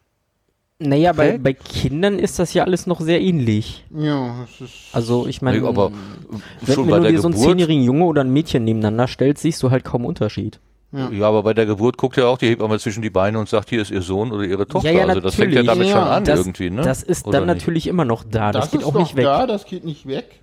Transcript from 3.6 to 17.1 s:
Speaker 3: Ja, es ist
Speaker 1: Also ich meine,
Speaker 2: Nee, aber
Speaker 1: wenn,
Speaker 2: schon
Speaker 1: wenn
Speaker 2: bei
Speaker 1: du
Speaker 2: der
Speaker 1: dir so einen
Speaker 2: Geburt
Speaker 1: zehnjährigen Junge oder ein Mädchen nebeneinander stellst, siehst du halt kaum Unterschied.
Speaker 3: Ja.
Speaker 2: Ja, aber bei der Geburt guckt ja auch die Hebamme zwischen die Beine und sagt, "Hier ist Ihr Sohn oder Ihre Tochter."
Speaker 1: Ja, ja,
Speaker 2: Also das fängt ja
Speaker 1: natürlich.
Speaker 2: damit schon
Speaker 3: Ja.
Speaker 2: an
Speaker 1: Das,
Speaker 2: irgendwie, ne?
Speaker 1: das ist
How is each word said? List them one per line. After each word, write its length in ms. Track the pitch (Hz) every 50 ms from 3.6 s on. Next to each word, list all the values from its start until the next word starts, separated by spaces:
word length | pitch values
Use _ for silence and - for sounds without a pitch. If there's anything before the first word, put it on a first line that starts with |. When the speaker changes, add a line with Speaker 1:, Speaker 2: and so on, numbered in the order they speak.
| 110 - - - - - -
Speaker 3:
Ja, 480 | 151 151 151 147 139 127 120 120 123 123
es 160 | 117 - -
ist 120 | 131 120 - - - -
Speaker 1:
Also 340 | - 123 117 113 120 123 120
ich 140 | 139 131 -
meine, 200 | 135 127 107 110
Speaker 2:
Nee, 60 | -
aber 240 | 117 101 98 98 92 104 - 98 101 - - - - - 104 - - - -
Speaker 1:
wenn, 140 | 113 123 131
Speaker 2:
schon 100 | 135 131
Speaker 1:
wenn 60 | -
Speaker 2:
bei 60 | - -
Speaker 1:
du 40 | -
Speaker 2:
der 80 | -
Speaker 1:
dir 80 | 165 127
so 80 | - 175
einen 60 | 165
Speaker 2:
Geburt 140 | 101 120 160
Speaker 1:
zehnjährigen 340 | 185 180 175 156 160 147
Junge 220 | 127 120 127 151 180
oder 180 | 170 151 147
ein 80 | 135 131
Mädchen 340 | 127 143 170 - - 127 113
nebeneinander 420 | 113 113 110 107 104 110 117 123 127
stellst, 320 | - - 127 139 147 -
siehst 200 | - 160 156 -
du 80 | - 127
halt 140 | 123 127 -
kaum 200 | - - 123 120
Unterschied. 560 | - 175 - 120 107 - - 101 104 - - _ _ _ _ _ _
Speaker 3:
Ja. 180 | - 139 131 123
Speaker 2:
Ja, 180 | 113 101 104 107
aber 140 | 107 110
bei 100 | 98 110 110
der 120 | 113 113
Geburt 300 | 104 107 95 110 123 123
guckt 200 | - - 127 -
ja 100 | 139 127
auch 120 | 120 127 -
die 80 | - 113
Hebamme 300 | 113 - 110 107 107 104
zwischen 240 | - 117 98 113
die 80 | 110 107
Beine 280 | 92 92 95 104 110 110
und 100 | 107 -
sagt, 220 | - 107 95 -
"Hier 120 | 123 113
ist 80 | 104 101
Ihr 120 | 104 98
Sohn 300 | 90 90 95 98 107 127
oder 120 | 110 104 101
Ihre 220 | 87 95 98 101 -
Tochter." 220 | - 190 - 156
Speaker 1:
Ja, 60 | 170 185
ja, 60 | 190
Speaker 2:
Also 140 | 180 185 190
das 140 | 180 190 -
fängt 180 | - - 190
ja 100 | - -
Speaker 1:
natürlich. 160 | 120 120 117 180
Speaker 2:
damit 100 | 185 196
schon 180 | 202 196 180
Speaker 3:
Ja. 100 | 143 131
Speaker 2:
an 80 | 185 208
Speaker 1:
Das, 140 | - 151 156
Speaker 2:
irgendwie, 300 | 92 92 87 - 95 87
ne? 120 | 90 117
Speaker 1:
das 200 | 156 131 131 -
ist 240 | - -